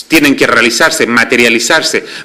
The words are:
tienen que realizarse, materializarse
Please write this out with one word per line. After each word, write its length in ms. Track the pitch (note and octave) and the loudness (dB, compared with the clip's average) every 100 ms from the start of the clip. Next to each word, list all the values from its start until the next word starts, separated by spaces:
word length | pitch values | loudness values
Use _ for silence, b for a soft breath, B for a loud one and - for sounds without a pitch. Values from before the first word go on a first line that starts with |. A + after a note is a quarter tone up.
| - | -2
tienen 280 | D#3+ D3 C3 | 0 2 2
que 100 | C3 | 2
realizarse, 600 | A#2+ A#2+ A#2+ D#3+ - A2+ | 2 0 0 -2 0 0
materializarse 1000 | A#2 A#2 B2 A#2+ A#2 - E3 - G#2+ B B | 0 0 0 2 0 0 0 0 -4 B B